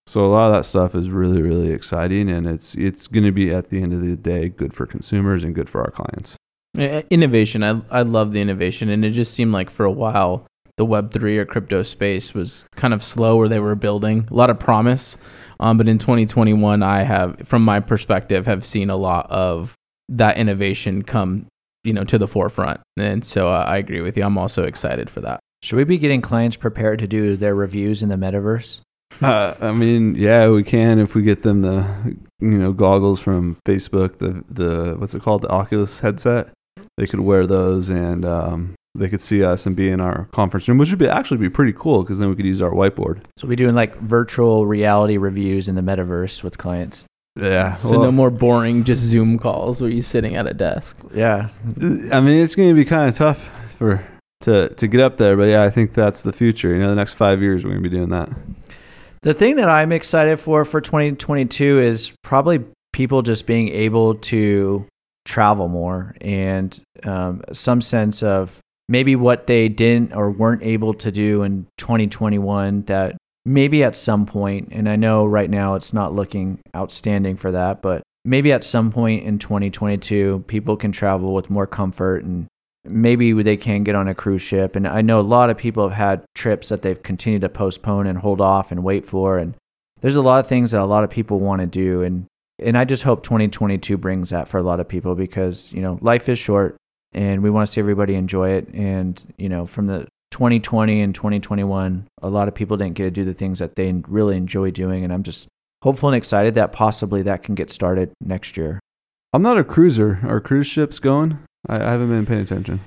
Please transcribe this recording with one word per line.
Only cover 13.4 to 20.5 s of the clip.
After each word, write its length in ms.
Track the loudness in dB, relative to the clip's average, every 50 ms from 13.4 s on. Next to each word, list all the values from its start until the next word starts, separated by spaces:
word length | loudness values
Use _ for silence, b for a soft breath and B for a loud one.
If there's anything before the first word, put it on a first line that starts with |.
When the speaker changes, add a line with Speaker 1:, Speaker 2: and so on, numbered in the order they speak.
| 4 2
Speaker 2:
they 100 | 2 0
were 160 | 0 -2 -2
building 520 | -2 -2 -2 -2 0 0 0 0 0 -2 0
a 20 | 2
lot 160 | 4 4 4
of 100 | 2 0
promise. 580 | 2 2 2 4 4 2 2 0 -2 -6 -8 -12 B B B B B B B B
Um, 180 | 2 4 4
but 100 | 4 6
in 100 | 4 4
twenty 280 | 2 2 2 2 2 2
twenty-one, 580 | 2 2 2 4 4 4 4 4 2 2 2 2
I 180 | 2 0 0
have, 460 | 0 0 0 0 0 -2 -6 -8 -6
from 160 | 0 2 4 4
my 160 | 4 2 2
perspective, 640 | 0 -2 -2 -2 0 -2 -2 -2 0 0 -2 0 0
have 180 | 0 -2 -4 -4
seen 260 | -6 -4 -4 -2 -2
a 60 | -2
lot 340 | -2 -2 -2 -2 -2 -2 -4
of 460 | -2 -2 -2 -2 -2 -4 -8 -10 -14 _ _ _ _ _ _ -6
that 280 | 0 2 2 4 4
innovation 640 | 2 0 0